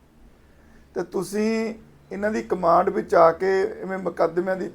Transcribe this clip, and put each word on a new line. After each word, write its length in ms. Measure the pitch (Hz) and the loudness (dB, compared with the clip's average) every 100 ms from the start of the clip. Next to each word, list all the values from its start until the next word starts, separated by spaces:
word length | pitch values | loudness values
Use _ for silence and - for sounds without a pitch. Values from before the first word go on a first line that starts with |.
| _ _ - _ _ - - - - | _ _ -20 _ _ -20 -20 -20 -12
ਤੇ 80 | - | -8
ਤੁਸੀਂ 720 | 180 196 170 202 214 226 226 226 - - - | -6 -6 -4 -2 0 0 -4 -8 -16 -20 -14
ਇਹਨਾਂ 180 | 190 208 | -6 -4
ਦੀ 120 | 220 | -2
ਕਮਾਂਡ 460 | 220 - 170 170 190 | -4 0 4 4 4
ਵਿੱਚ 260 | 185 - | 0 2
ਆ 160 | 190 165 | 6 6
ਕੇ 280 | 165 190 381 | 4 0 2
ਇਵੇਂ 360 | 381 - 185 190 | 0 -4 -8 -6
ਮੁਕੱਦਮਿਆਂ 580 | 180 170 170 165 190 190 | -6 -2 -2 0 -2 -4
ਦੀ 140 | 185 | -6